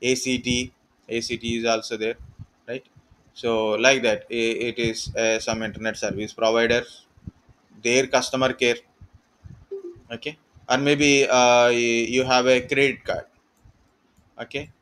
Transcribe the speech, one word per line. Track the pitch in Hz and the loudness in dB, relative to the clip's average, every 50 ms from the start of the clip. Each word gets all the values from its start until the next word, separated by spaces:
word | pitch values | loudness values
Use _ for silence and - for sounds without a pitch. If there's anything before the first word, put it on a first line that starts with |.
A | 120 127 127 | -2 -2 0
C | 127 - 131 127 117 | 0 -2 -4 -4 -2
T, | - 123 123 123 127 131 - _ _ _ _ _ _ - | -2 -2 -2 -2 -4 -8 -12 _ _ _ _ _ _ -8
A | 113 117 | -8 -6
C | 113 - 120 113 | -6 -6 -8 -8
T | 113 117 117 113 | -6 -6 -6 -2
is | 113 | 0
also | 117 113 110 - - 120 | 0 -2 -2 -2 -8 -8
there, | 107 110 113 120 - - - - - - - _ _ _ - | -6 -6 -6 -6 -8 -16 -20 -20 -20 -20 -20 _ _ _ -14
right? | 123 131 - _ _ - _ _ _ _ _ _ _ | -14 -14 -14 _ _ -20 _ _ _ _ _ _ _
So | - - 117 113 110 110 107 | -6 -4 -2 0 0 0 0
like | 107 107 120 135 135 131 | 0 2 4 4 4 4
that, | 113 113 104 104 - - | 2 0 0 -2 -4 -8
i-, | 113 117 113 113 113 - 117 120 | -4 -2 -2 -2 -2 -2 -4 -6
it | 113 120 | -4 -2
is, | 117 113 113 - - - - | -4 -4 -4 -6 -10 -8 -4
uh, | 110 113 110 110 113 | -2 0 0 0 0
some | - 120 113 113 110 | -2 -4 -4 -4 -6
internet | 107 101 110 110 110 107 | -8 -8 -6 -6 -6 -6
service | - 110 104 95 101 107 104 - | -6 -6 -6 -6 -6 -8 -10 -4
provider, | - 113 110 113 113 117 113 117 120 117 - - - _ _ _ _ _ - - _ _ _ _ _ _ _ _ - | 0 2 2 4 4 4 4 2 0 0 -4 -14 -20 _ _ _ _ _ -18 -18 _ _ _ _ _ _ _ _ -6
their | - 120 120 131 139 | -2 2 2 2 2
customer | 131 139 127 120 - - 131 131 131 | 2 0 0 0 -2 -2 0 0 0
care, | 127 - 127 120 117 - - _ _ _ - - _ - _ _ _ _ _ - - - - _ 392 392 - 349 349 330 - _ | 0 0 0 0 0 -2 -6 _ _ _ -20 -20 _ -20 _ _ _ _ _ -20 -20 -20 -16 _ -16 -14 -14 -16 -18 -20 -14 _
okay, | 117 117 - 147 151 _ _ _ _ - - - | -14 -10 -10 -12 -14 _ _ _ _ -20 -2 0
or | 123 131 | 0 2
maybe, | 143 143 147 143 151 143 139 139 127 | 2 2 2 4 4 4 4 4 4
uh, | - 127 127 123 123 123 123 120 | 4 4 4 6 6 6 6 6
y-, | 120 120 120 120 117 117 117 117 110 123 | 4 4 2 0 0 0 0 0 0 0
you | 127 | -2
have | 131 131 127 127 123 | 0 2 2 2 4
a | 131 127 123 | 4 2 2
credit | 123 - 143 135 139 135 117 - _ | 2 -2 0 0 0 0 0 -4 _
card, | - 90 76 - - _ _ _ _ _ _ _ - _ _ _ _ _ _ _ _ _ _ _ _ _ - | -6 -6 -6 -8 -14 _ _ _ _ _ _ _ -20 _ _ _ _ _ _ _ _ _ _ _ _ _ -16
okay. | 117 - - 139 151 - _ _ | -16 -10 -10 -10 -10 -12 _ _